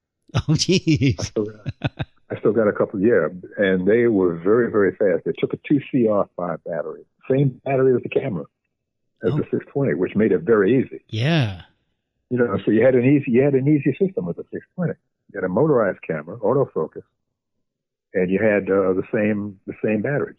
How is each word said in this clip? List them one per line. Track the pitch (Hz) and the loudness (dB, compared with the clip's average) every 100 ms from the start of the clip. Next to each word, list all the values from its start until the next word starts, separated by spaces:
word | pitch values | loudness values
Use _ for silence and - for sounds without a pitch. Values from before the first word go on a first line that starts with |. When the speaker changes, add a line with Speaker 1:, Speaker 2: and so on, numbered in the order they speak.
| _ _ _ | _ _ _
Speaker 1:
Oh, | 135 - | -4 0
jeez. | 156 - 185 - 147 135 92 | 0 2 2 2 2 2 -2
Speaker 2:
I | - | -4
still | 110 107 | -4 -6
got, | - - - - - - _ - | -8 -14 -8 -8 -6 -12 _ -14
I | - | -2
still | 120 | 0
got | 113 107 | 2 2
a | |
couple, | - 104 101 | 0 -2 0
yeah. | 107 101 78 90 - - | 2 4 0 -6 -10 -2
And | 95 95 92 | 0 2 2
they | 117 120 | 2 4
were | 101 90 82 | 2 0 0
very, | 90 120 117 | 0 2 2
very | 104 95 - | 2 0 0
fast. | 101 82 82 | 0 0 -2
They | - | -4
took | - | -4
a | - - | -4 -2
two | 143 - | -2 0
C | 131 110 | 0 2
R | 101 - - | 0 -2 -6
five | 87 80 | -8 -8
battery, | 87 80 80 73 - _ - | -8 -8 -8 -12 -18 _ -2
same | 131 139 - 135 | 0 0 -2 -4
battery | 135 131 120 | 0 2 2
as | |
the | - | 0
camera, | 139 135 85 - _ _ _ _ _ _ _ 113 | -4 -4 -8 -10 _ _ _ _ _ _ _ -4
as | |
Speaker 1:
Oh. | 147 | -4
Speaker 2:
the | - | -4
six | 120 - | -6 -6
twenty, | 143 127 | -4 -2
which | 82 92 101 | -2 -2 0
made | 107 | 0
it | 90 | 0
very | 85 110 95 127 | 2 2 4 2
easy. | - - - | 0 -8 -10
Speaker 1:
Yeah. | 110 135 165 110 87 - _ _ _ _ _ - | -4 0 0 0 -6 -16 _ _ _ _ _ -6
Speaker 2:
You | 123 | -2
know, | 120 - | 0 -2
so | - | 0
you | 110 | 4
had | 131 127 | 4 4
an | |
easy, | 127 147 139 | 4 2 2
you | 120 | 2
had | 143 131 | 4 2
an | 139 | 2
easy | 147 143 - | 2 0 0
system | 190 - 87 | -2 -2 -8
with | - | -8
the | - | -10
six | - - - | -12 -12 -8
twenty. | 170 - _ _ _ | -6 -6 _ _ _
You | 101 | -8
had | |
a | 92 | -2
motorized | 95 160 123 98 78 - | 0 2 2 2 -2 -6
camera, | 78 78 120 | -8 -8 -4
autofocus, | 104 135 127 87 78 - - _ _ _ _ _ _ _ _ _ _ | 0 0 0 -4 -8 -10 -20 _ _ _ _ _ _ _ _ _ _
and | 98 90 | -2 0
you | 95 | 0
had, | 110 101 95 | 2 0 0
uh, | 98 95 | 0 0
the | 92 - | -2 -2
same, | 117 104 104 104 95 - | -2 -2 -2 -6 -12 -16
the | - | -8
same | 110 107 | -4 -2
battery, | 127 147 139 | -2 -4 -6